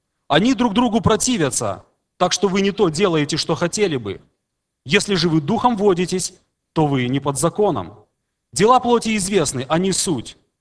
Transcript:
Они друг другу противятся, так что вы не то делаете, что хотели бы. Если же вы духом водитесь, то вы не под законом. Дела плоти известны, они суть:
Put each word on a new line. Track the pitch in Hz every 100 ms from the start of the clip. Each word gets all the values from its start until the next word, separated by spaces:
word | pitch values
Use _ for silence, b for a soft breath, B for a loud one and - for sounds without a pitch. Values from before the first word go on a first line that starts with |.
| _ _ -
Они | 151 233
друг | 226 240
другу | 196 247 214
противятся, | 175 214 - 233 139 - 107 92 - _ _ -
так | 180
что | - 202
вы | 196
не | 196
то | 196 190
делаете, | 156 196 160 143 160
что | - 165
хотели | 175 214 202 135
бы. | 104 90 _ _ _ _ _ _ -
Если | 196 202 190
же | 170
вы | 160
духом | 139 226 247 220
водитесь, | 208 175 180 185 - - _ _ _
то | - 151
вы | 135 123
не | 135
под | 147 135
законом. | 165 165 208 131 85 - _ _ _ _ _
Дела | - 214 254
плоти | 240 240 226 214
известны, | 185 202 143 131 123
они | 160 190
суть: | 175 - 135 - - _ _